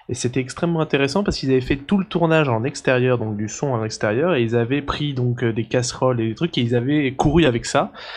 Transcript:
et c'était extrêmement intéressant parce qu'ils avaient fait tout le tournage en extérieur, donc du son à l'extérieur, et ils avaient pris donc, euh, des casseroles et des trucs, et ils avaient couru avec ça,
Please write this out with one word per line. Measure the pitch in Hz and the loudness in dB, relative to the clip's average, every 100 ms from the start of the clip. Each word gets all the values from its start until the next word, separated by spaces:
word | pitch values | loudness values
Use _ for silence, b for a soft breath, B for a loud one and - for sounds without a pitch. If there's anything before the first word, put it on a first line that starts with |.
| B | B
et | |
c'était | 120 123 135 | -4 -4 -2
extrêmement | 127 - 170 165 | -4 -2 -2 0
intéressant | 156 143 139 165 208 | 0 0 0 0 -2
parce | - | -2
qu'ils | 135 | 2
avaient | 131 | 0
fait | 127 143 | 2 -4
tout | - 202 | 0 -2
le | 190 | 0
tournage | 180 165 160 143 | 0 2 4 4
en | 113 | 2
extérieur, | 127 - - 127 127 123 | -2 -4 0 2 4 2
donc | 110 104 | 0 -4
du | 107 | -6
son | - 143 120 | -4 -2 -2
à | |
l'extérieur, | 110 - 107 110 170 156 | -4 -2 0 2 2 2
et | |
ils | 117 117 | 2 2
avaient | 117 139 | 0 -2
pris | 143 - 147 | -2 -4 -4
donc, | 131 123 120 | -2 -2 0
euh, | 117 | 0
des | 110 113 | -2 0
casseroles | 127 123 - 131 120 | 0 -2 0 0 2
et | 113 | -2
des | 107 | -2
trucs, | 170 - | -2 0
et | |
ils | 117 120 | 0 0
avaient | 123 151 139 | 2 2 0
couru | 131 151 156 147 | 2 2 4 4
avec | 117 117 | 2 0
ça, | 139 185 - B | 0 0 -4 B